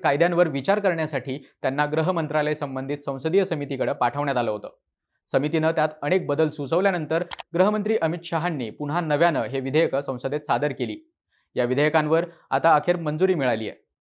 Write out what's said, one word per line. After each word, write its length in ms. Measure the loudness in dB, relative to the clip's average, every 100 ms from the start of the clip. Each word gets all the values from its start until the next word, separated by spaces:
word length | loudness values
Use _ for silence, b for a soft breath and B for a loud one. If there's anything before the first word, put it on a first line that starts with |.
कायद्यांवर 440 | 0 2 2 4 2
विचार 320 | 2 0 0
करण्यासाठी 580 | 0 0 -2 -4 -6 -8
त्यांना 480 | -10 _ -2 0 0
गृह 260 | 0 0
मंत्रालय 420 | 0 0 0 0
संबंधित 440 | -2 -4 -6 -6 -6
संसदीय 480 | -6 -6 0 0 2
समितीकडे 480 | -2 -4 -2 -2
पाठवण्यात 440 | 0 0 0 -2 0
आलं 140 | 0
होतं. 180 | -2 -8 -16 _ _ _ _ _
समितीनं 400 | -2 0 0 0
त्यात 180 | 2 0 -2
अनेक 260 | -2 0 0
बदल 220 | 0 0
सुचवल्यानंतर 720 | -2 -2 0 2 0 -2 -2 -2 -8 -4
गृहमंत्री 440 | 2 2 2 0 0
अमित 180 | 0 -2
शहांनी 460 | -4 -4 -2 -2 -4
पुन्हा 320 | -6 -4 -2
नव्यानं 420 | 0 2 4 2
हे 160 | -2 -2
विधेयकं 420 | 0 2 2 0
संसदेत 400 | -4 -4 -4 -4
सादर 300 | 0 0 0
केली. 400 | -2 -4 -6 -14 _ _ _ _ -2
या 100 | 0
विधेयकांवर 600 | 2 4 2 2 2 0 B B
आता 260 | 0 4 4
अखेर 200 | 4 0
मंजुरी 380 | -2 0 2
मिळाली 360 | 2 0 0 -4
आहे. 160 | -10 _ _